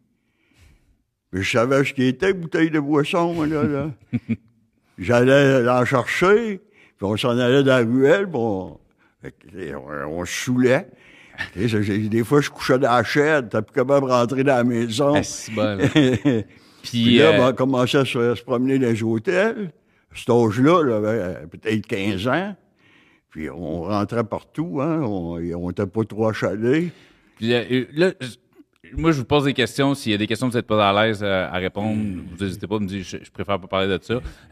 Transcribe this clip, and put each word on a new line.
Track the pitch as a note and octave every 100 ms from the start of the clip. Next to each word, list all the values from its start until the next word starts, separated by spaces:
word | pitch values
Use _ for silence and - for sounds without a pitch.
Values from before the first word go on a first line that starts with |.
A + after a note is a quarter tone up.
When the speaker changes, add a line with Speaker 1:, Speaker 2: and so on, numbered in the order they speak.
| _ _ _ _ _ _ _ _ _ _ _ _ _
Speaker 1:
Mais | F#2
je | F#2+
savais | A#2+ B2 C#3 C#3
ce |
qui | -
était, | B2+ B2+ F#3+
bouteille | F#3+ E3 E3 D#3+
de | D#3
boisson, | C#3+ D3+ D3+ E3+ E3+
moi, | E3+ D3+
là, | D#3
là. | D3+ C#3 D3+ B2 -
Speaker 2:
<laughs> | A#2+ - A2+ _ _ _ _ _ -
Speaker 1:
J'allais | F2+ A#2+ B2+ C#3 C#3 C3+
l'en | A#2+ B2+ A#2+
chercher, | C3 A2 - F3+ G#3 A3+ F#3+ _ _ _ -
puis | G2
on | G#2+
s'en | B2+ A#2+
allait | B2 C#3
dans | C3+ C3
la | A2+
ruelle, | C3 C3+ G3+ G3+
puis | B2
on, | A2+ F#2+ F2 D2+ _ _ _ _
fait | C2+
que, | - - F2+ D#2+ C#2
on, | C2+ D2 D2 E2+
on | F2
se | - -
saoulait. | B2+ B2+ C3+ G3+ - _ - - - -
Tu | F2
sais, | A2+
ça, | G#2+
j'ai, | G#2 G#2 G#2+
des | A2+
fois, | A#2 D3
je | C#3+
couchais | - - C3
dans | C3
la | B2
chaîne, | - D3 D3 D3+ A2+
t'as | A2
plus | G#2+
comment | C3+ B2+ C#3
me | C3+
rentrer | B2 A#2 C3
dans | C3+ B2
la |
maison. | A#2+ A#2 A#2 A2 C#3+ C#3+
Speaker 2:
Ah, |
c'est | F#2+ - -
bon. | A2 G#2+ G2+
Speaker 1:
<laughs> | C#3
Speaker 2:
Puis, | D3+ C3 B2 C#3+ A#2 - - _ _ - A#2+
Speaker 1:
Puis | A#2 A#2
là, | D3+
Speaker 2:
euh, | G#2+
Speaker 1:
ben, | B2+
on |
commençait | A2+ C3 B2+ B2 D3
à | B2
se, | B2+
à | A#2+ A2+
se |
promener | - B2 C3 C3+
dans | A#2+
les | A2
hôtels. | A2+ A2+ C#3+ F3+ A3 A3+ F#3 - _ _ _
À | -
cet | -
âge-là, | A#2+ A2+ G#2+ C#3 F3+
là, | C#3+ A2
ben, | G#2+ A2+ F2+ B1 D#2
peut-être | E2+ A2+ A2 -
quinze | G#2 G2 F#2+ A#2+
ans. | D3+ G3 F#3+ _ _ _ _ _ _ _
Puis | D#2 D2
on | C#2 D#2+ E2+
rentrait | E2+ G#2 G2+ A#2
partout, | A2 F2+ - - E3+ D#3
hein. | D3+ D#3+
On, | B2 F#2+ E2+ E2+ E2+ F2
on | F2
était | F2 G2+
pas | A2 G#2
trop | G#2 A2
achalés. | G#2+ G#2+ G#2 A#2 D#3 F3 - _ _ _ -
Speaker 2:
Puis, | A2+
euh, | A#2+ F#2+ B2+ A#2
là, | D3 F#3 -
je, | B2+ - _ _ _ _ - C#3
moi, | D#3+
je | C#3+
vous | A#2
pose | D3 C#3
des |
questions. | B2+ A2 - C#3 C3+
S'il | A2+
y | G#2
a |
des | G#2+
questions | A2 B2+
que |
vous | A#2
n'êtes | -
pas | G#2+ G2+
à | G2+ A2
l'aise, | G#2
euh, | G#2 F#2+ D#2+
à | F2
répondre, | F#2 G2+ G#2+ G#2+ G#2 F2+ F2 E2+
vous | G2
n'hésitez | F2 F#2
pas | A2
à |
me | F#2+
dire, | G2
je, | F2+ -
je | -
préfère | - G2+ G2
pas | F#2
parler | F#2+ G2
de | F2+
ça. | - A#2 - - -